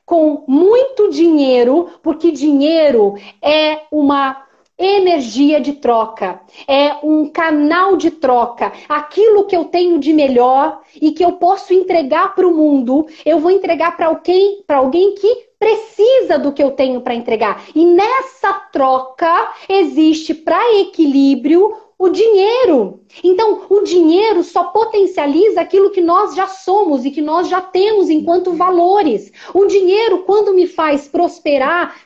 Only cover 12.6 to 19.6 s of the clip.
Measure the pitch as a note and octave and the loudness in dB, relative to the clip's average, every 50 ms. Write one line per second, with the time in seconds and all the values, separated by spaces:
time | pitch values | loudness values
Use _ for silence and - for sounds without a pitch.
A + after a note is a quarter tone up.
12.6 | D#4 D4+ C#4+ C4+ B3 A3+ C4 D4 D#4 - - - - D4+ D#4 E4 D4 F4 F#4+ G4 | 2 2 2 0 0 0 -2 -2 -2 -4 -8 -8 -4 -2 0 0 2 0 0 0
13.6 | F#4 F4 E4 D4 D#4+ E4+ E4+ - F4 D#4+ D#4+ D#4+ - - F4+ F#4 G4 G4+ G4+ - | 0 -2 -4 -2 -2 -4 -2 -2 -2 -2 -4 -4 -2 -2 0 2 2 0 -2 -6
14.6 | - - D4+ C4+ C4 C4 C4 F4 F#4+ G4+ - - - G#4 B4 - - _ _ - | -6 -4 -2 0 0 0 0 0 0 0 0 0 -2 -2 -2 -2 -6 _ _ -4
15.6 | G#4 A4 A4 G#4+ - - - - G#4 A#4 C5+ C5 G4+ D#4 E4+ D4 B3 C#4+ C#4 - | -2 -2 -2 -2 -4 -8 -4 0 2 2 2 2 2 0 -2 -2 -2 -4 -2 -2
16.6 | C#4+ C4+ C#4 - C#4 C4 B3+ B3 B3 B3+ A#3+ A#3 A#3 - A3+ A3 A3+ G#3 F#3+ - | -2 -2 0 -2 -4 -2 -4 -6 -6 -6 -8 -8 -6 -6 -4 -4 -2 -4 -6 -8
17.6 | - - - D#4 E4 F4 F4 F4 G4+ A4 B4+ C5+ C5 C5+ - _ - G#4 G4 G4+ | -10 -6 -2 2 2 4 4 4 2 2 -2 -4 -6 -8 -12 _ -4 -4 -4 -6
18.6 | - - - E4 C4+ C4 C4 C4 C4 - - - A#3 A3 E4 F#4 - - - - | -8 -8 -4 -2 0 0 0 -2 -4 -6 -8 -4 -2 0 0 0 -2 -4 -10 -14